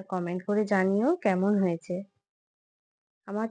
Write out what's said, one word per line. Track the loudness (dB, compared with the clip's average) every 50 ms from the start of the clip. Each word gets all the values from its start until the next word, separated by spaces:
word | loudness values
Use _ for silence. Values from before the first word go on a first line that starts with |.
| -10 -6
কমেন্ট | -6 -4 -4 -4 -4 -4 -4
করে | -2 0 0 0
জানিও | 2 2 2 2 2 2 2 2 2 0 0 0
কেমন | 0 0 2 2 2 2 2
হয়েছে। | 2 0 0 -2 -4 -6 -8 -8 -8 -10 _ _ _ _ _ _ _ _ _ _ _ _ _ _ _ _ _ _ _ _ _ _ _ -8
আমার | -6 -4 -4 -4